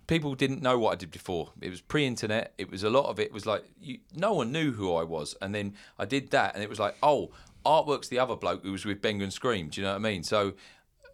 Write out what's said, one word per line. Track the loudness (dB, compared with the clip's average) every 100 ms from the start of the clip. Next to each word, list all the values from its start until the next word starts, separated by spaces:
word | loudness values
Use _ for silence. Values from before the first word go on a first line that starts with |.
| -2
people | 0 0 0
didn't | 0 2
know | 2 4
what | 4
I | 0
did | -6
before. | -12 -4 -4 -4 -8
It | -10
was | -10
pre-internet. | -2 0 0 0 -2 -2 -2 -8
It | -10
was, | -2
a | 2
lot | 4 2
of | 0
it | -4
was | -4 -2
like, | -2 -4 -16
you, | -14 -14 _ -4
no | 0
one | 0 0
knew | 0 0
who | 0 0 0
I |
was. | 0 -4 -6 -8
And | -4
then | -4 -4 -8 -14 -8
I | -2
did | -2 2
that, | 2 2 -2
and |
it | -6
was | -2
like, | -2 2
"Oh, | 4 4 0 -10 -20 -2 4
Artwork's | 4 4 0 0
the | 0
other | 0 0
bloke | -2 -2
who | -4
was | -6 -4
with | 0
Benga | 0 0 -2
and |
Scream." | -2 0 0 -2
Do | -2
you | -2
know |
what | 0
I | 0
mean? | -2
So | 0 2 2 -2 -14 -20 _ _ -20